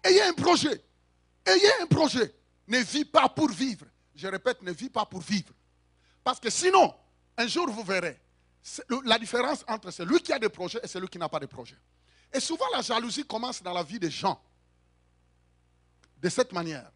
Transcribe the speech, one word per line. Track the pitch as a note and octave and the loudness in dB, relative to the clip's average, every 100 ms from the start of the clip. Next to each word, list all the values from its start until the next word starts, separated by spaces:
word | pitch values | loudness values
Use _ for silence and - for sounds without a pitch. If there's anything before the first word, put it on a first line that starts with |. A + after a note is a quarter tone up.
Ayez | F#4+ F#4+ | 6 6
un | G4 | 6
projet. | E4+ D#4+ D#4 D4 - _ _ _ _ _ _ - | 2 4 4 2 -4 _ _ _ _ _ _ 2
Ayez | F#4 G4+ B4+ | 6 6 4
un | E4+ | 2
projet. | - D#4 B3+ G3+ - _ _ - | 4 4 2 -2 -4 _ _ -2
Ne | B3 | -2
vis | A3+ C#4+ D4 | 0 -2 2
pas | D#4 - | 4 4
pour | - D4+ | 2 0
vivre. | F3+ C4 G#3 - _ _ C#3+ | 0 -4 -4 -14 _ _ -14
Je | F#3 | -8
répète, | F#3+ B3 A#3+ | -4 -2 -4
ne | F3+ | -6
vis | E3 C4 | -10 -6
pas | A#3 G#3 | -6 -6
pour | F#3 | -8
vivre. | E3 G3 - - _ _ _ _ _ _ | -2 -2 -4 -18 _ _ _ _ _ _
Parce | - B3+ | -4 -2
que | A3+ | -4
sinon, | - F4 F#4+ D#4+ - _ _ _ - | 0 4 6 6 2 _ _ _ -4
un | D3 | -2
jour, | E4 E4+ | 0 -2
vous | G#3+ | -4
verrez | F#3+ F#3+ E3+ B2 _ _ _ _ | -4 -2 -4 -10 _ _ _ _
c'est | - - - | -18 -16 -6
le, | B3 C4 | -6 0
la | A3+ | 0
différence | A3+ A#3+ B3+ - - | 0 -2 -2 -4 -6
entre | A3 F#3 | -8 -8
celui | - F3 E4 | -10 0 0
qui | - | 0
a | - | -2
des | A3 | -2
projets | - F3 A3+ | -4 -8 -8
et | F#3 | -10
celui | F#3 F#3 | -10 -10
qui | F3+ | -8
n'a | E3 | -6
pas | D#3 | -6
de | C3+ | -10
projets. | C3 A#2 - _ _ _ _ _ | -16 -20 -20 _ _ _ _ _
Et | C4+ | -4
souvent, | - E4 C5 | -4 -4 -2
la | C#4+ | -2
jalousie | - A#3 A#3 A3+ D4 | -2 -4 -4 -8 -6
commence | A3 B3 - | -6 -6 -8
dans | F3+ | -6
la | F3+ | -6
vie | D#3 G#3+ | -6 -6
des | E3+ | -6
gens. | - G3 - _ _ _ _ _ _ _ _ _ _ _ _ _ _ _ _ _ _ | -2 -4 -4 _ _ _ _ _ _ _ _ _ _ _ _ _ _ _ _ _ _
De | F3 | -4
cette | G#3 B3 | -2 -2
manière. | F3+ E3+ D3 - | -2 -6 -8 -14